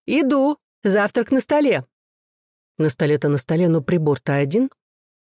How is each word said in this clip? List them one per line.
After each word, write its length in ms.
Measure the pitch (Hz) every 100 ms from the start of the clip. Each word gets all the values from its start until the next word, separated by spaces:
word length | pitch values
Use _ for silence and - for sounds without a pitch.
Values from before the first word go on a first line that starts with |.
| -
иду, 520 | 277 269 277 277 294 _ _
завтрак 480 | 202 202 208 - 226
на 100 | 262
столе». 440 | - 302 285 160 127 _ _ _ _ _ _ _ _ -
На 120 | 156
столе-то 380 | - 151 147 151
на 100 | 143
столе, 300 | - 165 175
но 120 | 160
прибор-то 540 | 135 175 151 139 -
один. 360 | 143 143 196 262 _ _ _ _ _